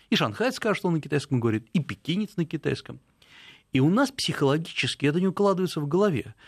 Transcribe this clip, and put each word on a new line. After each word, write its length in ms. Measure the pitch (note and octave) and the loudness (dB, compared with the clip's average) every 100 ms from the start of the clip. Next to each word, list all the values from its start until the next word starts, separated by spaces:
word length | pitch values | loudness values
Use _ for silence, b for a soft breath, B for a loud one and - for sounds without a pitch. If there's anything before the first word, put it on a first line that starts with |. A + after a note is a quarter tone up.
| b | b
И 40 | F3 | 0
шанхайец 400 | C3 G2+ A#3 - | 0 0 -2 -2
скажет, 200 | A3 F#3+ | -2 -2
что 100 | F3+ | 0
он 40 | E3 | -2
на 60 | |
китайском 380 | C#3+ C#3+ - C3 | -2 -4 0 0
говорит, 260 | A2+ G#2+ - | 2 0 -2
и 60 | F#3 | -2
пекинец 580 | C#3 G3 - F3+ G#3+ - | -2 -6 -4 -4 -4 -4
на 80 | D#3+ | -4
китайском. 540 | D#3 C#3+ C3 - B2 _ B B B B B B | -4 -4 -4 -8 -18 _ B B B B B B
И 60 | C3 | 2
у 100 | C#3 | 4
нас 220 | G#3 C#4 | 4 2
психологически 920 | - - - C#3 D3 E3 - B2 - C#3+ | -2 -4 0 2 2 -2 -4 -4 0 0
это 160 | D#3+ | 2
не 60 | F#3+ | 0
укладывается 520 | F#3+ G3+ F#3 F#3 - | 2 2 2 -2 -2
в 80 | D3 | 0
голове. 480 | E3+ G#3 C3+ A2+ - | 2 2 0 -4 -14